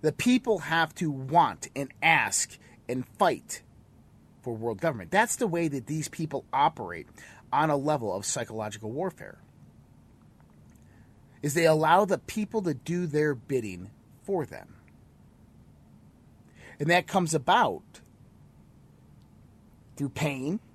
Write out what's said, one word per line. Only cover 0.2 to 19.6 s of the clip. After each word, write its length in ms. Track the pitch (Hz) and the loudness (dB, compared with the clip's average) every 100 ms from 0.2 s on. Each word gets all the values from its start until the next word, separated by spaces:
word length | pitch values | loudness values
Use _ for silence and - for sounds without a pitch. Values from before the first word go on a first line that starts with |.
| 240 254 - 202 | 2 2 2 -2
have 340 | 151 165 160 | 2 0 0
to 160 | - 165 | 0 -4
want 580 | 139 131 160 143 85 - - | -4 2 4 4 0 -10 -8
and 160 | 139 - | -8 0
ask 560 | 156 156 107 - - - - - - | 2 4 2 -2 -4 -10 -20 -20 -6
and 180 | 127 123 | -6 -6
fight 560 | - 185 117 - - - - _ - - - - _ | 2 2 2 -6 -16 -16 -20 _ -20 -20 -20 -20 _
for 160 | - 113 | -10 -6
world 240 | 117 101 | -4 -2
government. 300 | 165 123 87 | -2 -4 -2
That's 260 | 190 233 - | 2 2 0
the 100 | 233 | -2
way 220 | 170 165 | 0 -2
that 180 | 139 113 | -4 -6
these 220 | 156 147 | -6 -6
people 380 | - 156 139 - | -6 -6 -6 -4
operate 520 | 131 143 - 98 85 - - - - - | 2 2 0 -10 -10 -14 -20 -20 -20 -4
on 160 | 135 156 | 0 2
a 80 | 143 | 2
level 380 | 143 151 110 | 0 -2 -2
of 100 | 92 | -6
psychological 680 | 101 - 117 110 107 107 107 | -6 -6 -6 -8 -8 -8 -10
warfare, 480 | 127 185 - 50 - - - - - - - - - - _ - - - - - - - - - - | -6 -6 -8 -18 -18 -20 -20 -20 -20 -20 -20 -20 -20 -20 _ -20 -20 -20 -20 -20 -20 -20 -20 -20 -8
is 100 | 147 | -2
they 140 | 147 165 | 2 4
allow 400 | 156 156 175 202 | 6 6 6 6
the 120 | 190 | 0
people 440 | - - 208 220 | -4 -6 -4 -2
to 100 | 180 | -2
do 340 | 131 - 175 175 | -4 -4 -4 0
their 280 | 151 151 | 0 0
bidding 560 | 135 - 131 107 90 98 - - - | -2 -4 -4 -4 -10 -14 -20 -20 -20
for 240 | - 196 147 | -4 -4 -4
them. 300 | - - - - - - - - - - - - - - - - - - - - - - - | -10 -18 -20 -20 -20 -20 -20 -20 -20 -20 -20 -20 -20 -20 -20 -20 -20 -20 -20 -20 -20 -20 -6
And 80 | 151 | 2
that 180 | 175 - | 2 4
comes 280 | 196 170 | 0 2
about 680 | 156 127 208 180 87 - - - - - - - - - - - - - - - - - - | 0 4 4 4 0 -10 -20 -20 -20 -20 -20 -20 -20 -20 -20 -20 -20 -20 -20 -20 -20 -20 -20